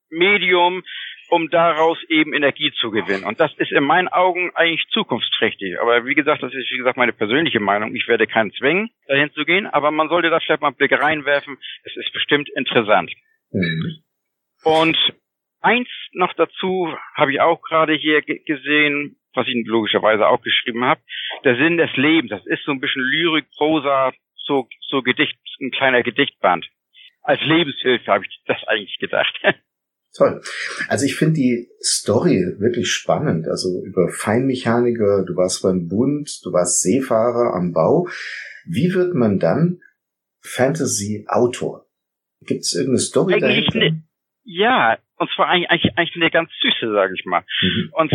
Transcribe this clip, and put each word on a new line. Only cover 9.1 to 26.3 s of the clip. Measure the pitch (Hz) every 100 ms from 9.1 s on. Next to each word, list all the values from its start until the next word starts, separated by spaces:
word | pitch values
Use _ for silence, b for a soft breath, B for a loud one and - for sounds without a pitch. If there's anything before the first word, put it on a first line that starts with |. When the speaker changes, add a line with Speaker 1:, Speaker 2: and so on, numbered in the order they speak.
| 139 147
Speaker 1:
zu | -
gehen. | 151 180 208
Aber | 143 147
man | 156 156
sollte | 170 165
da | 160
vielleicht | - 156
mal | 147
einen | 127
Blick | 139
reinwerfen. | 131 143 156 139 143 143 135 B B
Es | - -
ist | -
bestimmt | - - 147 147 -
interessant. | 127 127 104 101 85 - _ _ _
Speaker 2:
Mhm. | 104 85 80 82 80 _ _ _ _ _ _
Speaker 1:
Und | 160 160 165 156 - - _ _ _ _
eins | 175 240 247 - -
noch | - 180
dazu | - 160 - 190 185 170 143 - -
habe | 143
ich | 131
auch | 147 170
gerade | - 160 156
hier | 151 147 151
ge-, | 143 - -
gesehen, | 143 139 151 147 143 143 - _
was | - 120
ich | 123 113
logischerweise | 113 107 101 104 107 104
auch | 123
geschrieben | 117 - - 117 127
habe. | 160 - B B B
Der | 143 120
Sinn | 160 170
des | 143 -
Lebens. | 143 165 123
Das | 101 -
ist | 156 -
so |
ein | 139
bisschen | 135 139
Lyrik, | 127 147 165 160 143 -
Prosa, | 151 156 139 135 131 - _ -
so, | - 139 123 -
so | - 139
Gedicht, | 123 120 151 - - -
ein | 135
kleiner | - 135 123
Gedichtband. | 117 110 127